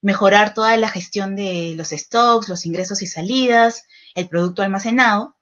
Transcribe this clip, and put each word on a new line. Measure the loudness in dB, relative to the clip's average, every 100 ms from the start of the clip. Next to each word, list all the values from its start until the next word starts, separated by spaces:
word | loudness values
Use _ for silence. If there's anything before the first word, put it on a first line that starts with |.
mejorar | -2 2 4 6 4
toda | 2 2 2
la | 0
gestión | -4 -8 -6 -6 -6
de | -4 -4 -6 -8
los | -8
stocks, | -10 -4 2 4 4 0
los | -8 -6
ingresos | -6 -4 -6
y | -8
salidas, | -8 -4 0 2 4 4 0 _ _ -12 -8
el | -4
producto | -2 -2 -2
almacenado | -2 -2 -2 2 2 2 -2 _